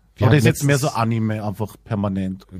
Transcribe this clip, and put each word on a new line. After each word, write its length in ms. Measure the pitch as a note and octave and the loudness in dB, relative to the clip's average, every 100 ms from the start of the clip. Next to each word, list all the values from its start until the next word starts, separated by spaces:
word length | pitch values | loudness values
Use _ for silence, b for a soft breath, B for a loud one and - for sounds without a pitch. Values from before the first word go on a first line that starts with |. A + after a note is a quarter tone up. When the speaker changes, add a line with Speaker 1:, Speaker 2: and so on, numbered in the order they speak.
| _ - | _ 0
Speaker 1:
Wir 100 | A2 | 4
Speaker 2:
Oder 40 | |
Speaker 1:
haben 60 | D3+ | 4
Speaker 2:
ist 60 | |
jetzt 200 | A2+ D#3+ | 4 2
mehr 140 | C#3+ C#3+ | 0 0
so 80 | D3 | 0
Speaker 1:
letztens 160 | A2 | -2
Speaker 2:
Anime 420 | A2+ A2+ A2 G#2+ | -2 0 -2 -4
einfach 320 | G#2 G2 G#2 - | -6 -6 -8 -10
permanent? 600 | - G#2+ G2+ F#2+ F#2+ F#2+ - F#2 | -6 -4 -2 -2 -4 -8 -14 -6